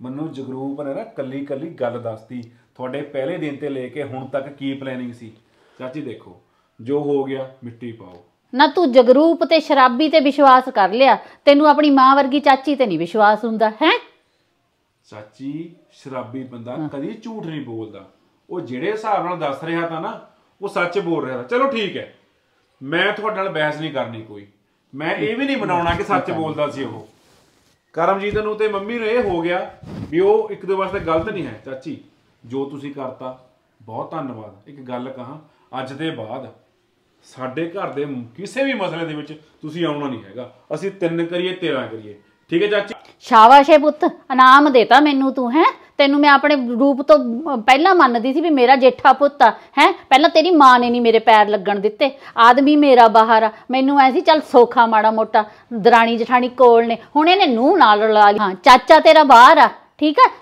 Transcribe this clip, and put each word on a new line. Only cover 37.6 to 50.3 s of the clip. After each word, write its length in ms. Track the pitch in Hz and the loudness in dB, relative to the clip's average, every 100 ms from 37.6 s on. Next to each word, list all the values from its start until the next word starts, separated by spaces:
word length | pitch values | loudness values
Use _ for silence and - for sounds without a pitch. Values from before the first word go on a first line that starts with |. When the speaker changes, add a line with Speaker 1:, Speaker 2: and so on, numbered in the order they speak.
| 165 | -10
Speaker 1:
ਘਰ 240 | 185 165 | -10 -12
ਦੇ 320 | 131 147 127 117 - | -10 -10 -10 -14 -16
ਕਿਸੇ 280 | 190 247 | -14 -6
ਵੀ 100 | 277 | -6
ਮਸਲੇ 320 | 247 180 160 160 | -4 -8 -8 -10
ਦੇ 80 | |
ਵਿੱਚ 280 | 151 147 156 _ _ | -10 -14 -18 _ _
ਤੁਸੀਂ 240 | 151 160 160 | -16 -6 -6
ਆਉਣਾ 220 | 147 143 | -4 -8
ਨਹੀਂ 160 | 117 | -10
ਹੈਗਾ। 300 | 98 104 123 _ _ | -14 -18 -18 _ _
ਅਸੀਂ 180 | 151 190 | -10 -10
ਤਿੰਨ 340 | 190 170 165 165 | -6 -6 -4 -6
ਕਰੀਏ, 280 | 175 180 | -6 -8
ਤੇਰਾਂ 340 | 180 165 135 120 | -8 -8 -8 -8
ਕਰੀਏ, 320 | 110 107 101 _ _ _ | -14 -18 -20 _ _ _
ਠੀਕ 140 | 170 | -4
ਹੈ 40 | 202 | -2
ਚਾਚੀ? 260 | 208 202 - _ _ | -4 -6 -14 _ _
Speaker 2:
ਸ਼ਾਬਾਸ਼ 500 | - 233 220 277 277 | 2 6 8 8 6
ਏ 80 | 311 | 4
ਪੁੱਤ, 260 | 302 294 | 4 -2
ਇਨਾਮ 680 | 349 - _ 262 262 269 294 | -4 -6 _ 2 6 6 6
ਦੇਤਾ 280 | 254 214 247 | 2 4 4
ਮੈਨੂੰ 340 | 294 277 269 | 4 0 -2
ਤੂੰ, 180 | 262 247 | -2 -2
ਹੈਂ? 220 | 269 415 - _ _ | 0 0 -2 _ _
ਤੈਨੂੰ 200 | 277 285 | 0 2
ਮੈਂ 100 | 294 | 4
ਆਪਣੇ 260 | 277 294 294 | 4 4 -2
ਰੂਪ 460 | 240 240 277 262 | -2 0 0 0
ਤੋਂ, 160 | 285 302 | 4 4
ਅਮ, 440 | 254 233 320 262 | 4 -8 -6 -6
ਪਹਿਲਾਂ 320 | 214 269 349 359 | 2 4 4 4
ਮੰਨਦੀ 380 | 269 240 233 | 2 2 -2
ਸੀ 80 | 269 | -2
ਵੀ 80 | 339 | 0
ਮੇਰਾ 260 | 285 240 269 | 2 4 6
ਜੇਠਾ 380 | 254 247 247 | 4 2 0
ਪੁੱਤ 280 | 262 285 285 | 0 0 2
ਆ, 60 | 240 208 - - | 2 2 -10 2
ਹੈਂ? 140 | 320 349 - | 2 0 0
ਪਹਿਲਾਂ 200 | 269 | 2
ਤੇਰੀ 220 | 320 | 4